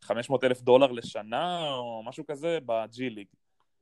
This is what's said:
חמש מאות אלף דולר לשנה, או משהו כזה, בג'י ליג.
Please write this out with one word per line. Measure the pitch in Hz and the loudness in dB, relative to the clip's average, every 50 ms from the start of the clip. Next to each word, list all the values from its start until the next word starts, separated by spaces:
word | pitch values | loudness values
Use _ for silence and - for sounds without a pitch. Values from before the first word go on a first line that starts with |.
חמש | - - - 113 127 - | -6 -4 -4 -4 -2 -2
מאות | 139 127 - | 0 2 2
אלף | 131 123 123 | 2 2 2
דולר | 123 123 123 131 139 135 | 4 6 8 8 8 6
לשנה, | 123 117 117 - - 110 104 107 117 123 160 180 180 170 165 147 135 | 2 0 -10 -10 -10 -10 -8 -6 -4 -4 -4 -4 -4 -4 -4 -4 -4
או | 127 123 120 117 113 110 | -6 -6 -8 -10 -10 -12
משהו | 117 131 - 151 | -12 -12 -12 -12
כזה, | - 151 135 143 170 170 160 139 | -10 -10 -6 -4 -4 -4 -2 -2
בג'י | 120 117 113 110 110 117 120 131 127 | 0 0 0 0 -2 -6 -6 -6 -6
ליג. | 110 104 101 - _ _ _ _ _ _ _ _ _ _ | -6 -8 -12 -18 _ _ _ _ _ _ _ _ _ _